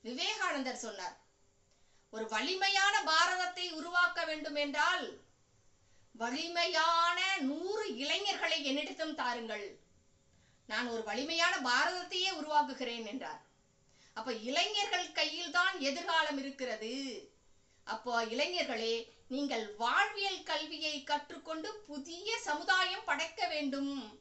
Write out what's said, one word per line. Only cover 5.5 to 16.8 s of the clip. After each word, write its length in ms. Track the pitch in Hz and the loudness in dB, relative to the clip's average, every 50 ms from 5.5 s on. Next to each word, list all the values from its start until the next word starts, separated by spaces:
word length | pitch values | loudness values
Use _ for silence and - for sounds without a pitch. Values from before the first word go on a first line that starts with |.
| _ _ _ - _ _ _ _ - - - _ | _ _ _ -20 _ _ _ _ -20 -20 -20 _
வலிமையான 1200 | _ 214 226 240 254 302 320 339 349 339 339 359 349 320 320 330 339 339 339 339 349 359 370 381 392 | _ -4 -4 -2 -2 -4 -4 -2 2 2 2 4 4 4 6 6 6 6 6 6 4 4 2 2 2
நூறு 600 | 370 277 262 294 320 349 381 415 440 427 392 247 | 2 2 0 0 -2 -2 -2 -2 -2 -2 -2 -4
இளைஞர்களை 600 | 233 277 302 330 381 403 403 - - 320 320 330 320 277 | -4 -2 0 0 0 0 0 0 0 0 0 0 0 0
என்னிடத்தும் 500 | 269 269 294 302 - 277 - 320 311 285 | 0 0 0 -2 -4 -4 -4 -4 -4 -4
தாருங்கள், 640 | - 240 247 233 240 226 220 214 208 202 190 - - _ _ _ _ _ _ _ _ _ _ _ _ _ _ _ _ _ | -2 -2 -2 -2 -2 -4 -6 -6 -6 -8 -10 -12 -16 _ _ _ _ _ _ _ _ _ _ _ _ _ _ _ _ _
நான் 220 | - 214 226 247 240 | -4 -2 -2 0 0
ஒரு 140 | 233 226 220 | -2 -4 -2
வலிமையான 520 | 214 208 240 285 311 330 339 339 359 381 | -2 -2 -2 -2 0 2 4 4 4 4
பாரதத்தையே 760 | 359 254 247 247 262 302 349 359 359 349 - 381 359 370 392 | 2 2 4 4 4 4 4 2 -2 -6 -4 -2 0 0 0
உருவாக்குகிறேன்" 760 | 370 311 294 302 302 294 294 262 262 - 254 233 233 233 220 | 0 -2 -4 4 4 4 4 4 -2 -4 -4 -4 -4 -6 -8
என்றார். 360 | 202 220 262 175 156 156 - - _ _ _ _ _ _ _ _ _ _ _ - - _ | -6 -6 -6 -6 -6 -8 -10 -14 _ _ _ _ _ _ _ _ _ _ _ -20 -12 _
அப்ப 180 | 220 226 254 | -8 -4 -4
இளைஞர்கள் 800 | 226 214 208 247 277 330 359 415 427 415 403 392 370 359 359 302 | -4 -4 -2 0 2 2 2 2 2 0 0 2 0 -2 -2 -2
கையில்தான் 680 | - 330 302 302 311 339 349 311 302 349 359 381 370 339 | 0 0 0 0 -2 -6 -6 0 2 4 4 4 2 2
எதிர்காலம் 580 | 262 277 262 339 - - 330 320 302 302 277 269 | -2 0 -2 -2 -2 2 2 2 4 2 0 -2
இருக்கிறது. 560 | 262 277 269 - 262 247 220 214 | -4 -6 -6 -6 -4 -4 -4 -4